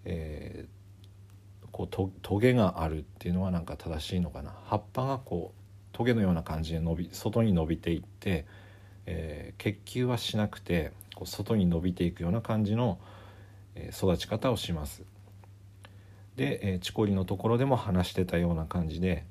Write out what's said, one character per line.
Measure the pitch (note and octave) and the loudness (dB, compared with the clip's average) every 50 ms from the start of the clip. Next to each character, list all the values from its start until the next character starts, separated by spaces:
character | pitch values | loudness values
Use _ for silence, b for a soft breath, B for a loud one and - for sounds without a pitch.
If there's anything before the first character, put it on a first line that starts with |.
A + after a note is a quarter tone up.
| F#2+ | -6
え | F#2+ F2 E2 D#2+ D#2 D2+ D2 D2 D2 - - - - - - - - - - - - - - - - - - - - - - - | -6 -6 -6 -6 -8 -8 -10 -10 -12 -12 -12 -14 -16 -18 -20 -20 -20 -20 -20 -20 -20 -20 -20 -20 -20 -20 -20 -20 -20 -20 -20 -20
ー、 | - | -12
こ | - - - | -6 -6 -6
う | - | -2
と-、 | - - G2 F#2+ - - | 0 0 0 0 -2 -10
ト | - - F#2+ G2+ | -2 0 2 6
ゲ | A2+ B2+ B2 | 6 6 6
が | B2 A2+ F2 - F2 | 6 4 4 2 0
あ | E2 D#2+ | -2 -2
る | D#2 D#2 | -2 -4
っ | D2 - - - | -8 -10 -16 -8
て | - F2 | -2 0
い | |
う | F2 | 0
の | F#2 | 0
は | F#2+ F#2+ | 0 0
な | F2+ E2+ | 0 -2
ん | D#2+ | -4
か | - D2 | -6 -10
正 | - - - D#2+ D#2 - | -8 -6 -6 -6 -6 -4
し | - F#2+ | -2 -2
い | F2+ | 0
の | F2 D#2 | -2 -2
か | - - | -4 -10
な。 | C#2 - - - - | -10 -10 -14 -16 -4
葉 | - G#2+ | -4 -4
っ | G#2 - - | -4 -4 -4
ぱ | - B2+ C3 | -4 -2 -2
が | C3+ C3+ C3 | 0 -2 -4
こ | - - F2 F2 E2 - - | -4 -6 -4 -4 -4 -8 -12
う | - - - - - - - | -18 -20 -20 -20 -20 -20 -16
ト | - - A#2 | -6 0 2
ゲ | B2 A#2+ | 4 4
の | A2+ | 4
よ | G2+ F#2 | 4 4
う | F2 | 4
な | D#2+ | 2
感 | E2 - D#2 D#2+ | 0 -2 -4 -4
じ | D#2+ D#2 E2 | -2 -2 -2
で | D#2+ | -2
伸 | E2 E2 E2 | 0 0 0
び、 | E2 F2+ - | -2 -4 -8
外 | - - - A2 G#2 A#2 | -8 -6 -4 0 2 4
に | A2+ A2 | 4 4
伸 | F#2 E2+ D#2+ | 4 4 4
び | D#2 E2+ | 2 -2
て | D#2+ - F2 | -2 0 -2
い | E2 D#2 | -2 -2
っ | - - - - | -4 -12 -20 -6
て、 | - G2 F#2 D#2 C#2+ B B B B B B B B B B B - | -2 -2 -2 -2 -4 B B B B B B B B B B B -10
え | - F2 E2 D#2+ D#2 D2 D2+ D2 D2 - - | -8 -6 -6 -6 -6 -8 -10 -12 -14 -14 -2
ー、 | |
結 | - A2 G2+ - - | -2 -2 -2 -2 -12
球 | - - B2 B2 | -8 -2 -2 0
は | B2 B2 | 0 0
し | A#2 - - - | 0 -2 -2 0
な | G#2+ G#2+ | 0 0
く | G2 - - | 0 -2 -10
て、 | - - F2 E2+ D2+ - - - - - - | -2 0 0 2 2 -2 -8 -14 -18 -18 -12
こ | - F2+ | -12 -10
う | |
外 | - - - G2+ - A2+ | -8 -6 -6 0 2 4
に | G#2+ F#2 | 4 6
伸 | F2 E2+ E2 | 4 4 4
び | F2+ F#2 | 2 0
て | F2+ - F2+ | 0 2 0
い | E2+ | 0
く | F2 - | 0 -2
よ | F2 E2+ | -2 0
う | |
な | G2 A#2 | 0 0
感 | - - A2+ G#2+ G#2+ | 0 0 0 2 2
じ | G2+ G#2+ | 2 2
の、 | A2+ B2 A2 F2+ B B B B B B B B B B B B B B B - | 2 2 0 0 B B B B B B B B B B B B B B B -14
え | E2+ D#2 - | -12 -12 -12
ー、 | - - - | -6 0 2
育 | F#2+ E2+ - | 2 4 2
ち | - | 0
方 | - G#2 G#2 - C3 | -2 -2 0 2 2
を | A#2 | 0
し | - - - | 0 0 -2
ま | E2+ D#2 D2 | -2 -2 -2
す。 | C#2 - - - - - - - - - - - - - - - - - B B B B B B B B B B B - | -6 -10 -12 -18 -20 -20 -20 -20 -20 -20 -20 -20 -20 -20 -20 -20 -20 -20 B B B B B B B B B B B -2
で、 | B2 C3+ C#3+ - - - G2+ | 0 0 0 0 0 0 0
え | F#2 | 0
ー、 | F2 | 0
チ | - - | -4 -4
コ | - - A2 | 2 2 4
リ | G2+ G2 | 4 4
の | F#2+ F#2 | 2 2
と | F2+ G2 | 0 -2
こ | F#2+ - A2 | 0 2 2
ろ | A#2+ A#2+ | 4 4
で | C3+ | 4
も | C#3 C3 | 4 4
話 | A2 - G2+ F2 F2+ F2 - | 2 2 2 4 4 2 2
し | - | 2
て | - F#2 | 0 0
た | F2+ - E2+ | 2 2 2
よ | F2 F2 | 2 2
う | E2+ | 2
な | D#2+ D#2+ | 0 -2
感 | D#2 - F2 E2 D#2+ | -2 0 0 0 0
じ | D#2 E2+ | 0 0
で | F2+ F#2 E2+ D#2 - - | 2 2 2 0 -4 -10